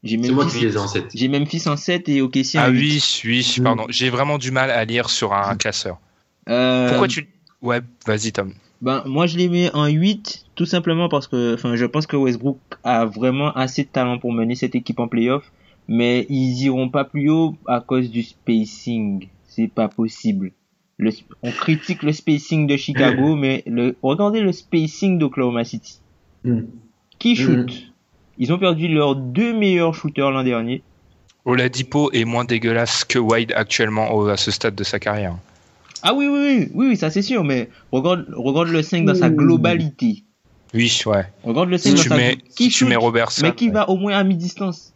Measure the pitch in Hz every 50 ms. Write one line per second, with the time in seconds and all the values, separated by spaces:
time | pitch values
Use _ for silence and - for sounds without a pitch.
0 | - 107 113 113 120 123 131 139 139 170 131 120 120 110 101 107 101 98 - 104
1 | - - - 110 123 131 139 143 143 147 - 165 160 165 147 143 - - 180 170
2 | 175 - 143 139 135 127 127 135 131 - - - 123 127 127 127 143 147 151 147
3 | 135 - - - - 113 117 123 123 123 - 123 127 117 113 110 110 - 110 -
4 | 127 127 123 123 139 147 147 147 123 131 131 131 131 135 120 120 110 107 117 120
5 | 120 - - - 120 101 101 98 101 98 98 98 - 110 101 - - 98 87 -
6 | _ _ _ _ _ _ _ _ _ - 117 123 127 127 127 127 127 123 123 123
7 | 127 127 120 165 147 _ _ _ _ _ _ _ - 120 120 120 120 120 - _
8 | - - 107 107 104 113 104 - 98 95 - - _ _ _ _ 120 127 135 135
9 | - 135 131 147 170 175 160 175 180 180 175 175 175 180 - 147 147 147 151 156
10 | 170 202 214 208 - - - - - _ _ - 170 160 - 180 165 170 160 165
11 | 175 165 151 143 135 - - 123 120 117 117 117 - 123 120 117 123 120 - 151
12 | 156 - - 143 135 127 123 113 117 139 131 127 _ _ - - _ 117 123 113
13 | 117 110 101 107 120 127 127 139 143 147 - 131 131 127 127 - 139 - - 139
14 | 123 123 123 120 - 120 117 117 113 117 123 - - 120 - 127 120 - 113 -
15 | 120 113 - 120 117 120 131 147 - _ _ _ _ _ _ _ _ - 110 117
16 | 120 120 123 123 113 - 143 135 131 127 127 123 131 139 131 127 131 127 127 143
17 | 139 - - 151 139 147 156 165 165 160 - - - - 123 120 117 - 131 127
18 | 127 120 110 117 113 - - _ _ - 117 113 107 107 - - - 120 117 113
19 | 107 104 98 95 - - _ _ _ _ - - 113 107 _ - 110 104 - -
20 | 113 113 - - - 113 101 95 95 92 _ _ _ _ _ _ _ _ _ -
21 | 101 110 107 - - _ - _ - 120 120 - - - 160 151 - - 180 -
22 | - 147 151 151 - - 156 143 147 - 165 156 151 139 143 139 - - - 131
23 | 135 127 123 131 131 151 160 147 139 135 135 - - - 117 120 120 127 123 _
24 | - 131 143 175 202 208 208 226 208 190 175 - - _ - 165 156 156 - -
25 | - 196 185 170 156 139 - 143 127 123 120 117 117 117 - 110 _ - - _
26 | _ _ _ _ _ _ _ _ - 127 120 110 - - - - - - _ _
27 | _ _ _ _ - 233 240 - 262 127 127 123 123 123 - - - - _ _
28 | _ _ _ _ _ _ _ - 123 123 170 180 196 180 170 156 165 175 156 151
29 | 147 139 135 135 131 123 123 160 226 233 233 220 208 196 185 175 170 165 160 160
30 | - 151 143 - 139 139 135 135 131 127 123 117 113 117 123 - - _ _ _
31 | _ _ _ _ _ _ _ _ _ 123 127 127 123 127 123 127 131 127 - 147
32 | 147 139 - 113 113 117 117 120 123 120 123 113 113 117 113 117 117 113 - -
33 | - - - 127 120 110 113 117 120 113 - - 110 - - - 117 110 107 110
34 | 110 113 113 107 104 104 101 98 - - 101 - - 113 101 98 101 - - 104
35 | - 107 104 104 101 92 85 87 - _ _ _ _ _ _ _ _ - - -
36 | - 180 240 277 285 285 285 285 285 285 277 240 151 - - 190 254 269 240 -
37 | - 156 156 196 196 - 262 226 170 143 135 127 117 - - - - - - 131
38 | 135 170 180 185 - - - - 117 131 139 156 170 165 165 160 151 - - 170
39 | 165 196 190 185 170 170 160 151 147 135 - 165 156 170 175 170 160 151 - -
40 | 123 117 104 98 _ _ _ _ _ _ _ _ _ _ - 113 120 117 - -
41 | - 110 104 98 92 98 - _ - 117 113 139 180 180 180 175 - 139 143 -
42 | - 123 - - 123 123 127 127 - _ - - 240 247 - - 127 127 120 117
43 | 113 117 117 117 117 110 - - 143 165 - - 240 226 202 214 202 190 190 185
44 | 196 208 202 202 196 190 190 165 170 180 - - 202 185 165 160 - - _